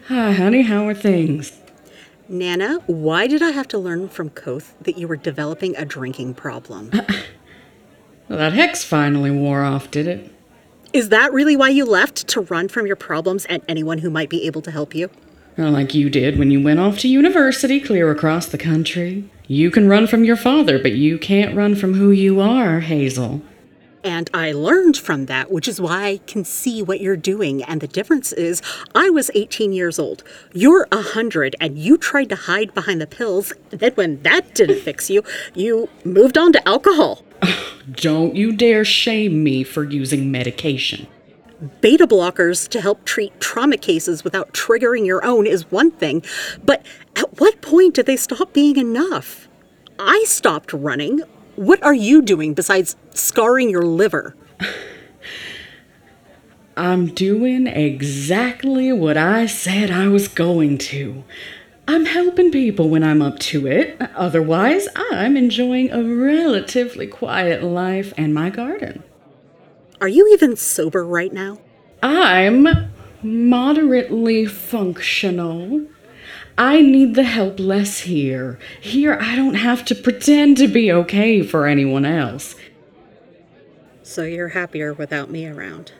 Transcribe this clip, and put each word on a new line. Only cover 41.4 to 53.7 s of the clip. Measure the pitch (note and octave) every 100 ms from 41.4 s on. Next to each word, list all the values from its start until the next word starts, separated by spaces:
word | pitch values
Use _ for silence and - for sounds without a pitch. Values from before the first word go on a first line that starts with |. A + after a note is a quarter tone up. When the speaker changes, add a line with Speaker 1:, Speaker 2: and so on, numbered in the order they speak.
| _ - D3 -
Speaker 2:
Beta | - D4+ E4+
blockers | G#3 F3 - F3 F3 -
to | A#3
help | F#3+ G3+
treat | - - G3+ -
trauma | - - C4+ B3+
cases | - E3 E3+ D#3+
without | F3+ F#3+ -
triggering | - - A3+ A#3+ B3 G3
your | F#3 -
own | A#3+ G#3+
is | F#3 E3
one | F#3 D#4+
thing, | - D#3+ D3 - - - -
but | - C#4 - - - -
at | - -
what | F4+ -
point | - D#4 F#4 C4+
do |
they | B3 C4+
stop | - - F#4
being | - D4 C#4
enough? | A#3+ A#3 F4+ D#4 - - - _ _ _ _ _
I | G3 G4 A4
stopped | - A#3 D4 -
running. | D3 D3 C3 D3 C#4 D#4+ - - -
What | G3 F#4+
are | D4
you | C#4 G#3 D4+
doing | B3 F3+ D#3
besides | D3 F3 G3 F#3 - _
scarring | - - - A3+ B3+
your | B3